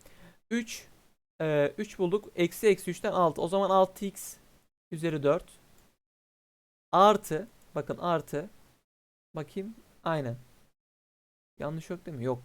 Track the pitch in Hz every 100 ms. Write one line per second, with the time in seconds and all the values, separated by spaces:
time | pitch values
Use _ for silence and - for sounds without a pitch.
0 | - - - - - 233 226 - - -
1 | _ _ _ - 160 151 143 - 214 -
2 | 180 202 - - 170 - 220 190 - 170
3 | 214 185 175 147 170 196 196 190 190 190
4 | 202 - - - _ _ _ _ _ 165
5 | 165 156 143 160 - - _ - _ _
6 | _ _ _ _ _ _ _ _ _ 170
7 | 202 208 - 156 151 - - 156 143 -
8 | 170 165 156 147 196 - - _ _ _
9 | _ _ _ 160 151 - 196 226 - _
10 | - 160 127 123 - - _ _ _ _
11 | _ _ _ _ _ - 143 160 160 175
12 | 180 143 123 123